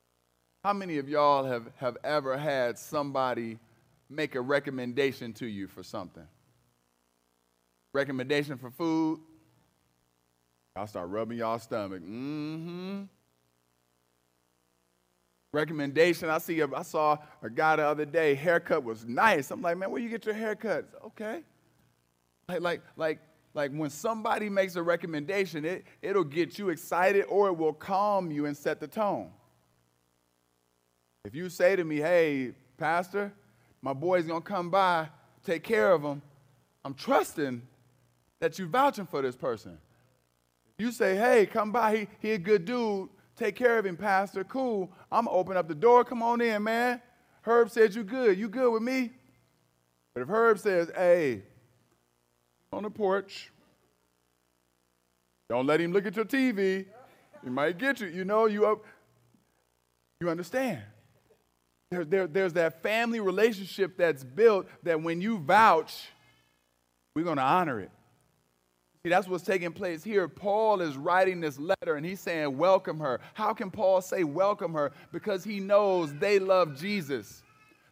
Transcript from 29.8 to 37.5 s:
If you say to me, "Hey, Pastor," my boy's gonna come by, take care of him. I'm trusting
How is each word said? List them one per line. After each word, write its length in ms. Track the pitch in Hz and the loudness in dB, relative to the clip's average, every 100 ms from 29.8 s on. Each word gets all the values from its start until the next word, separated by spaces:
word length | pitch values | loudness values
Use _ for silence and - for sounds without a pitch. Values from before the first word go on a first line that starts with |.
| _ _ _ _ _ _ _ _ _ _ _ _ _ _ | _ _ _ _ _ _ _ _ _ _ _ _ _ _
If 100 | 104 | -14
you 140 | 131 180 | -10 -8
say 300 | 170 180 190 | 2 4 4
to 80 | 160 | 0
me, 120 | 151 | -2
"Hey, 560 | 156 175 160 139 127 - _ - | 2 4 4 2 -4 -8 _ -6
Pastor," 560 | 156 175 180 202 202 - _ _ _ _ | -2 0 -2 -4 -6 -10 _ _ _ _
my 100 | 127 | -6
boy's 320 | 135 170 185 165 | -4 0 2 0
gonna 160 | 165 | -6
come 300 | 165 196 175 | -4 -6 0
by, 380 | 190 185 170 151 - _ _ | 2 4 2 -2 -10 _ _
take 180 | - 165 | -6 -4
care 300 | 185 220 208 | 0 2 4
of 100 | 165 | 4
him. 200 | 147 143 - _ _ _ _ _ 139 | 2 -8 -12 _ _ _ _ _ -14
I'm 100 | 135 | -8
trusting 640 | - 294 370 - 135 | 2 2 2 -2 -6